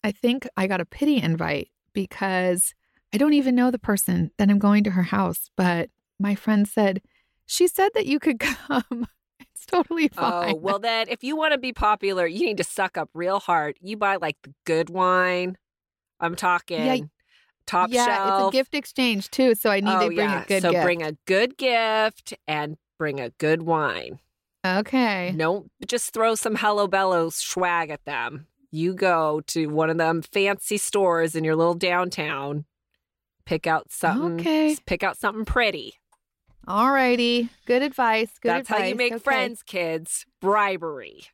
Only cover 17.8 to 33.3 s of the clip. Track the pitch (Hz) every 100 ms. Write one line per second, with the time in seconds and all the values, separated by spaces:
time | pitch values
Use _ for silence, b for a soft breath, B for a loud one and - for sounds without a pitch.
17.8 | 185 247 240 196 196 196 196 262 269 285
18.8 | - - 247 208 - - 262 220 220 196
19.8 | 202 190 175 170 202 196 - 196 180 175
20.8 | 170 175 156 151 - 185 247 - 262 233
21.8 | 220 220 220 - - - - 151 151 156
22.8 | _ _ 156 139 123 _ 151 165 165 160
23.8 | 143 87 62 - _ _ _ _ 185 185
24.8 | 208 262 233 196 180 170 160 196 - _
25.8 | - 240 - 226 226 220 226 214 220 208
26.8 | 202 190 190 175 165 - - 180 180 170
27.8 | 156 147 - 135 120 143 151 _ _ 156
28.8 | 170 185 190 170 156 151 - 165 151 151
29.8 | 160 165 160 165 - 208 196 196 - 208
30.8 | - 202 190 165 165 160 156 160 170 175
31.8 | 180 180 180 - 151 139 139 147 147 _
32.8 | _ _ _ _ _